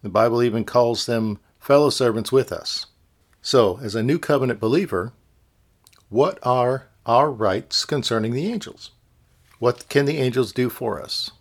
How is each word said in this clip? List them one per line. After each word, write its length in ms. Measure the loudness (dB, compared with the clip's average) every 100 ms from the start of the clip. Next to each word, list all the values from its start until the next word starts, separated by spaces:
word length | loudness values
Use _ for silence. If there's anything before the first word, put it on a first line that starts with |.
The 60 | -2
Bible 340 | 2 2 2
even 220 | 0 0
calls 420 | 0 2 2 0 -2
them 340 | -2 -2 -6 _ _
fellow 300 | 2 4 4
servants 420 | 2 0 0 0
with 220 | 0 0
us. 320 | -6 -8 -10 -12 _ _ _ _ _
So, 400 | 0 4 4 2
as 120 | -6 -2
a 60 |
new 160 | 0 -2
covenant 440 | 0 0 0 -2
believer, 500 | 0 0 0 -4 -4 -10 _ _ _ _ _ _ _ _ _
what 320 | 2 2 0
are 460 | 0 2 2 -2 -6 _ 0
our 240 | 4 4
rights 540 | 2 0 0 -2 -6
concerning 480 | -2 -4 -2 -2 -2
the 180 | -2 -4
angels? 420 | -6 -10 -18 -20 _ _ _ _ _ _ _
What 300 | -2 -2 0
can 160 | 0 2
the 140 | 0
angels 340 | 0 0 -2
do 160 | 0 -4
for 320 | -2 -6 -6
us? 300 | -8 -8 -10 -14